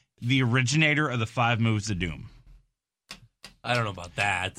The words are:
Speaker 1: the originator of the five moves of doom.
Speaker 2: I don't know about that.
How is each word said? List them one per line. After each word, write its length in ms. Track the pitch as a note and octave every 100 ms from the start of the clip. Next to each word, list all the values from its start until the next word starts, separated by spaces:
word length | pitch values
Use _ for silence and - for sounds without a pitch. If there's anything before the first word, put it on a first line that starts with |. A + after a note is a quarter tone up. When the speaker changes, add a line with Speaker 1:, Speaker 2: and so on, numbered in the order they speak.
| _ -
Speaker 1:
the 220 | A#2+ C3+
originator 680 | B2 C3 B2 D3+ D#3 D3 D3+
of 100 | B2
the 80 | A2+
five 340 | - A#2 A2+
moves 300 | A2+ A2 G#2
of 80 | F#2
doom. 320 | F2 D2 - - - - _ _ _ _ - - - _ - _
Speaker 2:
I 100 | A2+
don't 100 | B2
know 60 | G#2+
about 240 | F2+ F2 -
that. 360 | G2+ F2+ F#2+